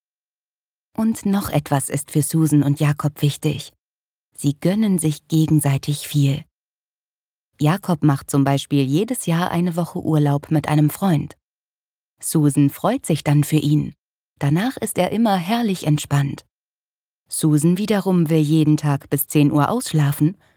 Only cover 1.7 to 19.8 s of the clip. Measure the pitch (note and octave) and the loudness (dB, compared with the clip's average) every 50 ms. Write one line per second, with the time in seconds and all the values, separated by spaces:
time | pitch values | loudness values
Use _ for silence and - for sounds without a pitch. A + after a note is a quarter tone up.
1.7 | D3 C#3 - - - C#3+ - - - D#3 C#3 - - D#3+ D#3+ D3+ D3+ D3 C3+ C#3 | -2 -2 -2 -2 -6 -6 -6 -4 -2 -2 -2 0 0 0 2 2 4 2 2 2
2.7 | C#3+ - D#3 D3 D3 - - D3 - - - D3 - - - D#3 D3 D#3+ - - | 0 0 0 0 0 -2 -4 -6 -4 -2 -2 -2 -2 -2 -4 -6 -6 -6 -8 -16
3.7 | - _ _ _ _ _ _ _ _ _ _ _ _ - - C#3+ C#3+ - - E3 | -20 _ _ _ _ _ _ _ _ _ _ _ _ -6 -4 -4 -2 -2 -2 0
4.7 | F#3+ G#3+ A3 G#3 F#3+ F3 D#3+ D#3 D3 - - - - D#3 D#3+ D#3 D#3+ D3+ - C#3+ | 0 0 2 2 0 0 0 -2 -4 -4 -4 -2 0 2 2 4 2 2 2 2
5.7 | C#3 C3 - - D3 - - - - D3 C#3+ C#3 C#3 D3+ - _ _ _ _ _ | 0 0 -2 -4 -6 -6 -6 -4 0 0 2 2 0 -2 -6 _ _ _ _ _
6.7 | _ _ _ _ _ _ _ _ _ _ _ _ _ _ _ _ _ - C#3+ D3 | _ _ _ _ _ _ _ _ _ _ _ _ _ _ _ _ _ -2 0 0
7.7 | E3+ G3+ - - F3 D3+ - D3+ C#3 C3+ - - - C#3+ C#3 C#3 C#3 C#3 - - | 0 0 -2 -2 -2 0 2 2 0 0 -2 -2 -2 0 2 2 0 -2 -2 -2
8.7 | D3 C#3+ C#3 C3 C#3 D#3+ G#3+ A3+ B3+ - - - E3 E3 F3+ - - E3+ F3 F3+ | -2 0 0 0 0 -2 -2 -2 -4 -6 -4 -2 -2 -2 -2 -2 -2 -2 -2 -2
9.7 | E3 F3 E3+ - - F3+ - - D#3+ D3+ D3 D3 C#3+ C#3+ - - D#3+ D#3 - - | -2 -4 -4 -6 -6 -6 -2 0 2 2 4 2 2 0 -2 -2 -2 0 0 2
10.7 | D3+ D3+ D3+ D3 - - - G3 E3 C#3+ - - - _ _ _ _ _ _ _ | 2 2 2 2 2 0 0 0 0 0 -2 -4 -10 _ _ _ _ _ _ _
11.7 | _ _ _ _ _ _ _ _ _ _ - - - D#3+ D3 D3 C3+ - C#3+ C#3+ | _ _ _ _ _ _ _ _ _ _ -8 -4 0 2 2 2 4 4 2 2
12.7 | - - - F3+ A#3 C4+ - - E3+ C#3+ - - D3 D3 C#3+ - - D#3 - D3 | 2 0 -2 -2 -2 -2 -2 -4 -4 -2 0 2 2 2 2 2 0 0 0 2
13.7 | D3+ D3 C#3+ - - _ _ _ _ _ _ _ _ - - C#3+ D3+ E3+ G#3 B3+ | 0 0 0 -4 -8 _ _ _ _ _ _ _ _ -6 -2 0 0 0 0 -2
14.7 | C4+ - - - - - F3 F3+ - G#3 A#3 A3+ G3 F#3 E3 F3 A3+ A#3 A#3+ G#3 | -4 -6 -8 -6 -4 -2 -2 -2 0 0 0 2 2 0 -2 -2 -2 -2 -2 -2
15.7 | F#3+ F3 - - D3+ D3 - - C#3+ C#3+ C#3 C#3 - - - _ _ _ _ _ | -4 -2 0 0 0 0 0 0 0 0 0 -2 -4 -10 -14 _ _ _ _ _
16.7 | _ _ _ _ _ _ _ _ _ _ _ _ - - - D#3+ D3+ D3+ D3 E3+ | _ _ _ _ _ _ _ _ _ _ _ _ -6 -2 0 2 2 4 4 2
17.7 | F3+ F#3 G#3+ F#3 G#3+ G3 F3+ G3 F#3 F3 E3+ D3+ E3 D#3+ D3+ C#3+ D#3 D#3+ D3+ D3 | 2 0 0 0 -2 0 0 0 2 2 2 2 2 2 2 2 2 2 4 4
18.7 | D3+ D3 - D3+ C#3+ C#3 - - - C#3+ - - - D#3 C#3+ - - D3+ C#3+ - | 2 2 2 0 -2 -2 -4 -4 -6 -4 -4 -2 2 2 2 4 4 2 2 0
19.7 | G#3+ A#3+ | 0 -2